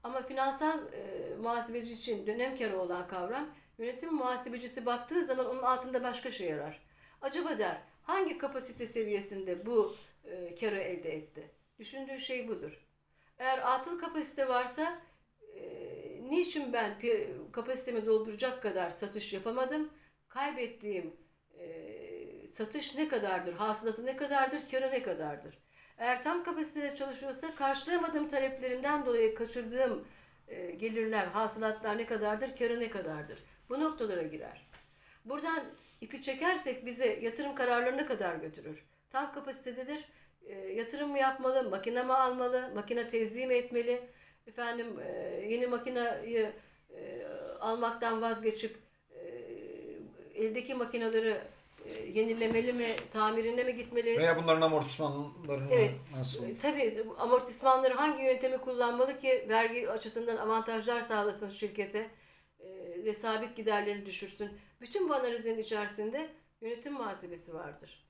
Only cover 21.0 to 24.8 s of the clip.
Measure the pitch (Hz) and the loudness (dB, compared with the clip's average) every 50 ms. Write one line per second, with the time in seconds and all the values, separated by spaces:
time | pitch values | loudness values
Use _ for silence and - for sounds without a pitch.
21 | - - - - - _ _ _ _ _ - - 175 170 165 165 - - - - | -2 -4 -10 -14 -20 _ _ _ _ _ -18 -16 -12 -12 -10 -10 -10 -12 -12 -12
22 | - - - - - - - - - - - - 220 214 - - - - - 269 | -12 -10 -10 -10 -10 -12 -14 -16 -16 -16 -8 -8 -8 -6 -4 -6 -6 -6 0 0
23 | 311 302 277 226 208 196 185 180 175 180 170 175 208 214 208 214 226 226 214 220 | 0 2 2 0 2 2 0 0 0 -4 -2 0 0 0 0 0 -2 -2 -2 -2
24 | 240 262 269 269 294 269 285 277 262 262 277 285 - - 262 262 | -4 -4 -2 -2 -2 2 4 4 4 4 0 -6 -6 -2 0 0